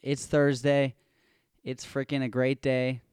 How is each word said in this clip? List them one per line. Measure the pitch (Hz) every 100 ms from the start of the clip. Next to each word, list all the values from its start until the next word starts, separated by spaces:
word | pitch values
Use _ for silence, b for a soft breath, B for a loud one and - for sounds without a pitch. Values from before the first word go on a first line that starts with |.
it's | - 143 -
Thursday. | 151 143 127 143 143 135 - _ _ _ _ _ _
It's | - 127 -
freaking | 143 135 139
a | 127
great | 123 127 135
day | 135 127 127 127 _